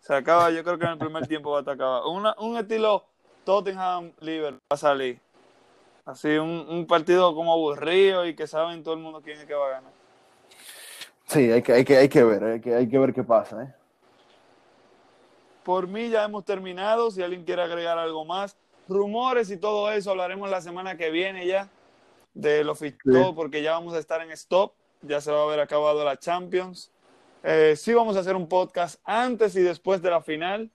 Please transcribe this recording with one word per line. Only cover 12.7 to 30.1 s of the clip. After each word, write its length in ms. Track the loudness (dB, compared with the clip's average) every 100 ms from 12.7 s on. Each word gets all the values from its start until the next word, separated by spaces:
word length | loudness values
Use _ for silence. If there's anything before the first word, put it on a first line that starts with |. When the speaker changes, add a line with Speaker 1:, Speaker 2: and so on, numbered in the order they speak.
Speaker 2:
hay 160 | 0 2
que 100 | 2
ver 120 | 2
qué 120 | 0
pasa, 400 | 2 2 0 -12
¿eh? 100 | -14 -16 _ _ _ _ _ _ _ _ _ _ _ _ _ _ _ _ _ _
Speaker 1:
Por 240 | -2 -2 0
mí 200 | -6 -2
ya 140 | -2
hemos 220 | -2 -6
terminado. 680 | -6 -6 -6 -6 0 0 0
Si 100 | -2
alguien 220 | -6 -6
quiere 180 | -6 -4
agregar 360 | -2 -4 -4 -2
algo 260 | -4 -6
más, 320 | -6 -6 -8 _ _ _ _
rumores 640 | -2 -2 -2 0 0 -2
y 60 | -4
todo 340 | -2 -2 0
eso, 220 | -2 -2
hablaremos 360 | -4 -4 -6 -6
la 120 | -6
semana 360 | -6 -12 -10 -6
que 140 | -2
viene 340 | -2 -2 -4 -2
ya 200 | -2 -4 _ _ _ _ _ _
de 300 | -4 0 2
los 160 | 0 -4
fichajes, 480 | -8 -4 4 6 6
Speaker 2:
Sí. 60 |
Speaker 1:
porque 260 | 0 -6 -4
ya 120 | -2
vamos 200 | -2 -4
a 40 | -8
estar 220 | -6 -8
en 100 | -8
stop, 440 | -16 0 2 2 _ _ _
ya 180 | -6 -4
se 120 | 0
va 80 | 0
a 20 |
haber 160 | 0 0
acabado 460 | 0 0 2 2
la 120 | 0 -4
Champions. 760 | -4 -4 -2 -4 -4 -12 -20 _ _ _ _ _
Eh, 320 | 0 4 6 4
sí 160 | 4
vamos 240 | 4 4 0
a 40 |
hacer 160 | 0 -2
un 120 | 0
podcast 520 | 0 0 -2 -6 -6
antes 520 | -4 -2 0 2 0 4
y 60 |
después 380 | 2 0 -2 0
de 80 | 2